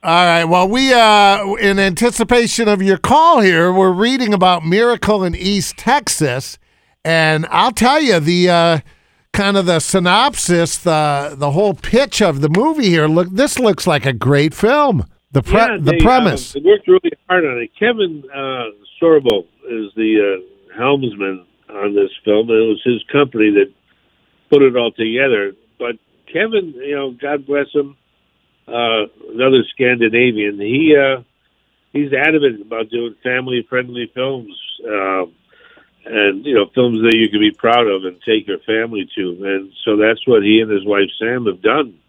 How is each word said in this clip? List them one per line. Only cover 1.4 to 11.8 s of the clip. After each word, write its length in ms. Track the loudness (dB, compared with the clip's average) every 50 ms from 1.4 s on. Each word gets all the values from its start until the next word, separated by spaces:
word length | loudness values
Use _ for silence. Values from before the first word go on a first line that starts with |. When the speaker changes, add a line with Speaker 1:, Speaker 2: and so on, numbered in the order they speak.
| -2 -4 -6
Speaker 1:
in 220 | -2 0 0 0 2
anticipation 880 | 0 -2 0 0 -2 -2 0 -2 -2 2 2 2 2 0 -2 -2 0 0
of 140 | 0 0
your 160 | 2 0 0 0
call 440 | _ 2 2 4 6 6 4 4
here, 300 | 4 4 4 4 2 2
we're 200 | 2 2 2 2
reading 420 | 2 2 0 0 0 0 0 0 0
about 320 | 2 2 2 2 2 0
Miracle 580 | 0 0 2 2 2 0 -2 0 -2 0 0 0
in 120 | -4 -4
East 420 | -4 -4 -2 -2 -2 -4 -6 -10 -8
Texas. 800 | -2 0 0 0 0 -4 -4 -2 -2 -2 -2 -4 -8 -12 -16 -20 _ _ _ _ _ _ _ _ _
And 400 | -2 0 0 2 2 0 -2 -4 -2
I'll 200 | 0 0 0 0
tell 300 | 0 0 2 2 2 2
you, 180 | 2 2 2 2
the, 300 | 2 0 2 2 2 2
uh, 300 | 4 2 2 2 0 0 -4 -10 _ _ _ _ _ _ _ _
kind 260 | _ -2 -2 0 0 0
of 100 | 0 2
the 120 | 0 0
synopsis, 1000 | 0 0 -2 0 2 2 2 2 2 0 -2 -4 -2 0 0 0 0 -2 -4 -4
the, 560 | -2 -2 0 0 0 0 -2 -4 -6 -8 -8 -6
the 140 | -4 -2
whole 240 | 0 0 0 0 -2
pitch 440 | -4